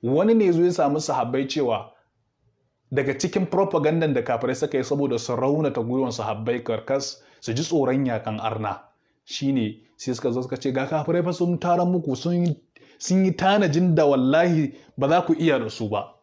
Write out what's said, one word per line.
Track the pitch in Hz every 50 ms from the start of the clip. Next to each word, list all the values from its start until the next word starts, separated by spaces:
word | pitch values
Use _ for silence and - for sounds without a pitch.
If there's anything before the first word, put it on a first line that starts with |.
| -
Wani | 120 135 151 185 220 233
ne | 226 214 185
zo | 170 160 175
ya | 180 170
samu | - 160 143 143 156
sahabbai | 156 - 139 127 120 120 123 135 139
cewa | 131 - 156 139 120 113 101 - - - _ _ _ _ _ _ _ _ _ _ _ _ _ _ _ _ _ _ _ 135
daga | 135 135 135 135 139
cikin | - 180 - 202 185 -
propagandan | - 180 196 190 - 160 143 151 160 165 160 151 139
da | 127 117
kafirai | - 127 - - 127 131
suka | - - 147 - 135
yi | 123
saboda | - 147 139 143 135 123 117
su | - - 123
raunata | 120 127 135 143 156 156 143 - 127 117
gwiwan | 117 123 131 131 123 113
sahabbai | - 107 107 107 104 110 117 120 123 120
karkas | - 113 107 - - 135 139 135 - - - _ _ _ _
su | - - 110
ji | 120 160
tsoron | - 170 160 135 127 131 135 139
yakan | 127 117 107 - 117 107 107
arna. | 113 110 110 110 107 104 95 - - _ _ _ _ _ _ _ _
Shi | - - - 139 135 139
ne | 131 113 107 110 - _ _ _
sai | _ - - 123
suka | 123 - 131 117
zo | 127 127
suka | 127 -
ce, | 120 - 135 127
"Ga | 131 135
kafirai | 139 165 151 147 160 170 175 170
fa | 175 175
sun | - 180 175 175 165
taron | - 175 175 175 175 180 180
muku, | 180 156 143 131
sun | 127 - 170 175 175 175
yi, | 175 147 - _ _ _ _ - _ - _
sun | - - 180 190 190
yi | 190 -
tanajin | 190 - 185 202 214 202 170 143 165 180 180 165
da | 156 156
wallahi | 143 143 131 127 131 143 160 170 180 170 160 151 139 - - - _ _
ba | - 139 139
za | 160 180 -
ku | - 320
iya | - 165 165 143 127
da | 113 110
su | - - 117 104
ba." | 107 101 95 - - _